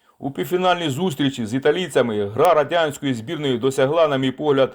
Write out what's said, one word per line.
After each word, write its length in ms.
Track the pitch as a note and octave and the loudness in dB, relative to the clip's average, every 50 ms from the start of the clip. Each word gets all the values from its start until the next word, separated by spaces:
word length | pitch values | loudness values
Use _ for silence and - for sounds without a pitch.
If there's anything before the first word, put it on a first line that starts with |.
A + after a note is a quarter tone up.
| _ _ _ _ | _ _ _ _
У 120 | - C#3 | -10 -8
півфінальній 580 | C3+ - F3+ C#3 F3 F#3 F#3 F#3 F3 F3 E3+ D3+ | -8 -8 -6 -4 -2 0 2 2 2 0 0 -4
зустрічі 580 | B2+ C3+ F#3 F#3 C#3+ - C#3+ C3+ C3+ - A2+ | -2 -2 -2 -2 -2 0 -2 -2 -2 -4 -6
з 80 | G2+ A#2 | -4 -4
італійцями 720 | C3+ - D3+ D3+ F3+ F#3 D#3 - C#3 B2 A#2+ G#2+ G#2 G2+ | 0 2 2 2 2 -2 -2 0 0 0 2 0 -2 -4
гра 280 | G2+ G#2+ A#2 D3+ F3+ E3 | -2 0 2 2 4 4
радянської 600 | D3+ C#3+ - E3 E3+ E3 D3+ C3 - - C#3 B2+ | 4 2 2 0 0 0 -2 -4 -4 -4 -4 -4
збірної 440 | A2+ G#2+ C3+ E3+ D3 D3+ C#3 B2+ A2+ | -4 -6 -8 -8 -4 -2 -2 -2 0
досягла, 500 | A2 C3+ C3 - C3 C3+ D#3 E3+ D#3+ D3+ | 0 0 0 2 2 2 4 4 2 2
на 80 | C#3 | 2
мій 140 | C3 C3+ C3 | 0 0 -2
погляд, 420 | B2+ - D3+ D3+ C#3 C3+ C3+ A#2 | -2 -2 0 2 2 2 2 0